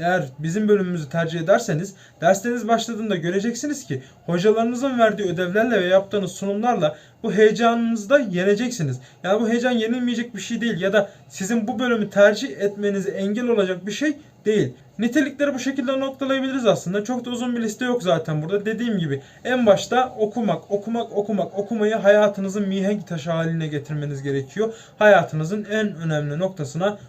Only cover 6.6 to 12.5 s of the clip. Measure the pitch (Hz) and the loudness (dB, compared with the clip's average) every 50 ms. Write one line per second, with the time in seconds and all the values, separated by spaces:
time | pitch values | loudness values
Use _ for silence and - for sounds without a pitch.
6.6 | 226 247 233 196 160 151 - - - - _ _ - 226 175 196 220 220 202 180 | 0 0 0 2 0 0 -2 -4 -12 -20 _ _ -6 -2 4 6 6 6 6 6
7.6 | 233 233 233 233 233 226 233 220 202 196 269 294 262 202 175 175 185 202 208 196 | 4 2 2 2 2 0 0 -2 2 2 2 2 4 2 -2 0 2 2 2 2
8.6 | 247 247 - - 165 135 127 127 - - - - - 180 202 220 240 220 233 240 | 0 -2 -4 -2 -4 -4 -4 -6 -8 -14 -16 -6 -2 0 0 2 2 2 2 2
9.6 | 233 254 247 226 220 226 240 254 247 240 240 220 233 - - 196 - - 240 202 | 2 2 2 2 0 0 0 0 -2 -2 -2 -2 -4 -6 -8 -10 -8 -6 -4 -2
10.6 | 226 233 214 160 185 196 196 208 196 - - - - - - - 190 190 240 233 | -2 -2 -2 -2 0 0 2 2 0 0 -4 -14 -20 -16 -10 -8 -4 -2 -2 -2
11.6 | 208 220 214 214 262 247 233 220 202 190 - 196 202 214 214 - 269 254 | -2 -2 -2 -2 0 0 0 0 0 0 4 6 6 6 6 4 -2 -6